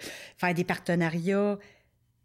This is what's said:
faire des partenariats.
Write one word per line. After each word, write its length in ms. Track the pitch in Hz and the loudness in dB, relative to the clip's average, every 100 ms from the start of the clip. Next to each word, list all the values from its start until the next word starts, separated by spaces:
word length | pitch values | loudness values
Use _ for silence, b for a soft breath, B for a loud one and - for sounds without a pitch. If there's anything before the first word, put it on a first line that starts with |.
| B B B - | B B B -2
faire 160 | 180 | 0
des 100 | 175 | 2
partenariats. 920 | 180 175 - 175 165 170 170 196 208 202 B B B B _ _ | 0 -2 0 2 2 0 0 2 2 -2 B B B B _ _